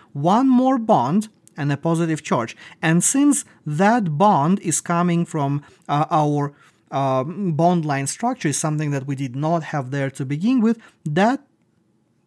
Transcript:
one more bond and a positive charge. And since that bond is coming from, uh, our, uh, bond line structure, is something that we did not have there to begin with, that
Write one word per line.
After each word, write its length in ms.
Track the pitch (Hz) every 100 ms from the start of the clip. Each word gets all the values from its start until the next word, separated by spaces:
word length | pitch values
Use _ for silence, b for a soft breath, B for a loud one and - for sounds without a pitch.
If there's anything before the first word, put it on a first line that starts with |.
| b
one 340 | 139 156 214 269
more 300 | 247 262 269
bond 520 | 220 175 123 185 214 _ _ -
and 140 | 143
a 60 | 143
positive 440 | 165 165 170 156
charge. 340 | - 147 113 - B B
And 220 | 160 165
since 420 | - 269 294 277 - b -
that 520 | 151 202 240 185 147
bond 420 | 208 170 151 202
is 220 | - 151
coming 440 | - 170 175 170 170
from, 380 | 160 139 143 147 B -
uh, 180 | 147 151
our, 420 | 165 151 147 143 143 b b -
uh, 320 | 147 135 131
bond 640 | 131 185 196 151 170 180 151
line 220 | 139 139
structure, 420 | - 233 254 160
is 80 | 135
something 340 | 160 151 151
that 160 | 143 135
we 80 | 135
did 200 | 139 127
not 280 | 156 170
have 280 | 151 151 127
there 200 | 139 135
to 140 | - 135
begin 360 | 147 202 262
with, 160 | 220 226 B B 160
that 340 | 151 214 277 _ _ _ _ _ _ _ _